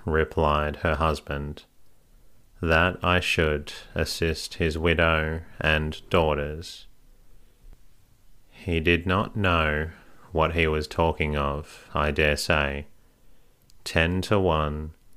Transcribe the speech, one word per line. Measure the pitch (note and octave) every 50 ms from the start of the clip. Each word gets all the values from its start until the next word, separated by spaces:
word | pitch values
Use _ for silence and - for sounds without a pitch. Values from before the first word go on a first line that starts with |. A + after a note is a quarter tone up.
| -
replied | E2+ D#2 D#2+ D#2 - - E2 D#2+ D2+ D2 D2 D2+ D2+ C#2+
her | - - E2+ D#2
husband, | C#2+ D#2+ D#2+ D#2 - - - D2 C#2+ C#2+ D2 D#2 - - _ _ - - - - - _ _ _ - - - - - - - - -
"that | F2+ E2 E2 D#2+ E2+ F#2 F2+ -
I | - F2+ F2+ F2+
should | - - - - D#2+ D#2 D2+ D2 D2+ - - - - - -
assist | E2 D#2 - - - E2 E2 D#2 - - - -
his | - E2+ E2 D#2
widow | E2 D#2+ E2+ E2 E2 E2 E2 D#2+ D#2 D#2 D#2+ D#2+ E2 E2 - - -
and | - D#2 D#2 D#2 D#2 D#2 D2+ - - -
daughters. | - F2+ D#2+ D#2 D2 D2 D2 D2 D2+ D#2+ F2 - - - - - - - - - - - - - - - - - - _ - - - - - - - - - _ _ _ - - - - - -
He | - - - F#2+ E2 E2
did | D#2 F2 F2 E2 E2
not | F#2+ F#2 G2 A2 - -
know | A2 G2+ F#2 E2+ E2 D#2 D#2 D2+ D2+ D#2 D#2+ - - - - - - - - -
what | D#2+ D#2 D#2+ D#2+
he | E2+ D#2+
was | D#2 D#2 D2+ D2+
talking | - - - E2 E2 D#2 - D#2 D2+ D2
of, | D2 C#2+ C#2+ C#2+ D2+ D#2 - - - - - -
I | D#2 D2+ D2+
dare | D2 D#2 D#2 D2 D2
say, | - - - E2+ D2+ C#2+ C#2+ C#2 C#2+ D2 - - - _ _ _ _ - - - - - - _ _ _ _ - - -
ten | - - E2 E2 E2+ F2+ F#2 F2+
to | - G#2+
one, | G2+ F#2 F2 D#2+ D#2 D2+ D2 D2 D2+ D#2 D#2 - _ _ - -